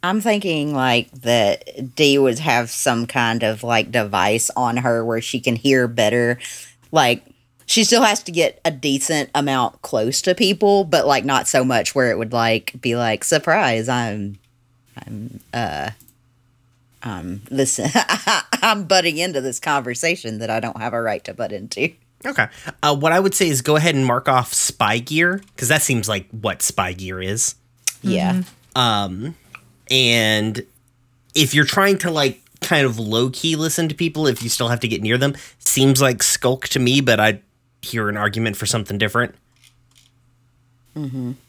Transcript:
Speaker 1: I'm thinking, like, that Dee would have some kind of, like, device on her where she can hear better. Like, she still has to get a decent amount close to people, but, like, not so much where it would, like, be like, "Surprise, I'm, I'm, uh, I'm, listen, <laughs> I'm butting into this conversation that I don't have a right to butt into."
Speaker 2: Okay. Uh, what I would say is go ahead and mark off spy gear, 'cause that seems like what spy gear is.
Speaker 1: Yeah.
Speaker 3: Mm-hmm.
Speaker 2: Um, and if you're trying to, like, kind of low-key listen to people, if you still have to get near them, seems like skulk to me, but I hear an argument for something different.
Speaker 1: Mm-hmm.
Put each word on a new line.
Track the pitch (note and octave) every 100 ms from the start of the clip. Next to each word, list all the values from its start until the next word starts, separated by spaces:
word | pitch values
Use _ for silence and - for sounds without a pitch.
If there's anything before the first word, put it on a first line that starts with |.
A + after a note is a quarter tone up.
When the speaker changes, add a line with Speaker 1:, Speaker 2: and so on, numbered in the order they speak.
Speaker 1:
I'm | F3+ G#3+
thinking, | A3+ G#3 F#3+ D#3 D3
like, | C#3+ C3 A#2+ -
that | C3 B2 A#2+ G2+ - - - B2+ -
Dee | D3 C#3
would | C3+ A#2+
have | D3+ A#2+ A#2
some | - - A#2+ A#2+
kind | C3+ A#2 A#2
of, | A2 G#2+
like, | A#2 A#2 G#2
device | A#2+ G#2+ G2+ F#2 A2 - -
on | B2 A#2+
her | B2+ A#2
where | A2+ A2+
she | - C3
can | B2 A#2
hear | C#3 C3+ B2
better. | A#2+ G#2+ A#2+ A#2+ A#2+ - - - _ _
Like, | D#3+ B2+ A#2+ _ _ _ _ -
she | -
still | G#3+ A#3
has | A3 G#3
to | -
get | E3+ D3+ - E3+
a |
decent | D3 D3 C3+ - D#3 C3+ C#3+
amount | C#3+ C3+ A#2+ -
close | - A#2+ A2 C3+
to | -
people, | F3+ F#3+ G3 G#3 G3+ F#3
but, | D#3+ C#3
like, | C#3 C3+
not | C3+ -
so | C#3 B2+
much | A#2+ -
where | C#3 B2
it | G2
would, | A2+
like, | A#2+ A2+ A2+ - B2+
be | B2 A#2
like, | A#2 A2 -
"Surprise, | D#3 C#3+ E3 D#3+ A2+ A2+
I'm, | B2 A#2 G#2 G2+ G2 _ _ _ _ _ - -
I'm, | A2 A2+ A#2 _
uh, | A#2 A2 D2 C#2 - - _ _ _ _ _ _ _ _ _
I'm, | A#2+ F#2+ F2 G2 G#2
listen, | C3+ C3+ - - B3 - - -
<laughs> | G3+ - -
I'm | G#3+ G#3+ E3+
butting | F#3+ E3+ D#3
into | F3+ C#3+
this | C3 A#2+
conversation | - C#3+ B2 A#2+ E3 E3+ A2+ A2
that | A2
I | A2
don't | A#2 -
have | A#2
a | A#2+
right | A2+ G#2 -
to |
butt | F#2+ A2+
into." | G2+ G#2+ - C#3 - _ _ B3
Speaker 2:
Okay. | C#4 G#2+ - - -
Uh, | D3 D3
what | D#3
I | E3+
would | F#3+ -
say | F3+
is | C3+
go | A#2+ D3+
ahead | E3 C#3+
and | C3
mark | B2 C#3
off | C3 A#2+
spy | - - - G#2+ A2+
gear, | B2 D#3 F3 G3 - -
'cause | A#2
that | D#3
seems | - B2 A2
like | G#2 F#2
what | A2+ G#2+ F2+
spy | - - F#2
gear | F2+ F#2 F#2
is. | F#2 A2 - - _ _ - -
Speaker 1:
Yeah. | G3 F#3 F3+
Speaker 3:
Mm-hmm. | F#3 F3+ - _ C3
Speaker 2:
Um, | A#2+ G#2 G2+ F#2 B2 E3 _ - _ _ -
and | C3 B2+ A#2 A2 G#2+ G#2+ A2 - _ _ _ _ _ _
if | - C#3+
you're | D3 C#3+
trying | - G3 G3
to, | F3
like, | D#3 C#3 B2 _ _
kind | - D#3+ C3+
of | A2
low-key | G#2+ A2 B2+ B2+ D#3+ D#3
listen | D#3+ - D#3+
to | D3
people, | E3+ D3+ D#3
if | A#2
you | A2+
still | - A#2
have | A#2+
to | A#2
get | A2
near | A2 B2
them, | C#3 C#3 - _
seems | - - C3+ C3+
like | C3+ A#2
skulk | - - B2 C3 -
to | C#3+
me, | B2 C3+
but | C3 A2
I | G#2+ G2+ _ _ _ _
hear | - A#2 G#2
an | G#2
argument | G#2 G#2 A2+ G2+
for | G#2+
something | A#2 G2+ G2+
different. | G#2 A#2 A#2+ - _ _ _ _ _ _ _ _ _ _ _ _ _ _ _ -
Speaker 1:
Mm-hmm. | C#3+ C3 B2 C3